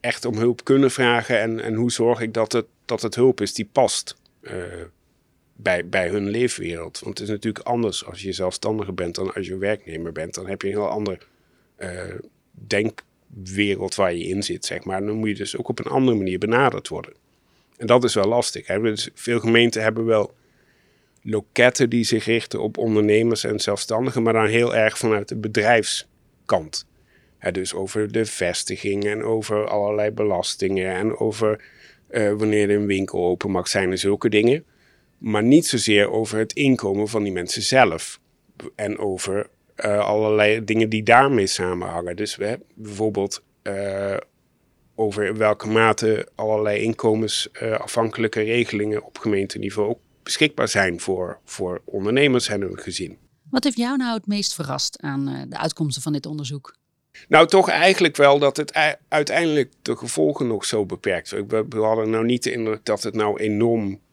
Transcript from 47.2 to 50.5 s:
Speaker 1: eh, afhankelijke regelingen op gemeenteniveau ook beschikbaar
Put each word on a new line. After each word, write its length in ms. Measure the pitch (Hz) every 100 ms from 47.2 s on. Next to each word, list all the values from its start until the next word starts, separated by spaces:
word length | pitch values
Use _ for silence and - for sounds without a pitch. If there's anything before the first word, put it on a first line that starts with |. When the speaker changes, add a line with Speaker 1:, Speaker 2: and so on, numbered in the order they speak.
| 110 - -
Speaker 1:
eh, 200 | - 117
afhankelijke 680 | 110 - - 113 110 113 110
regelingen 640 | 107 117 117 110 107 107
op 140 | - -
gemeenteniveau 720 | 113 101 98 - 101 107 104
ook 100 | 120 _ _
beschikbaar 460 | - - 156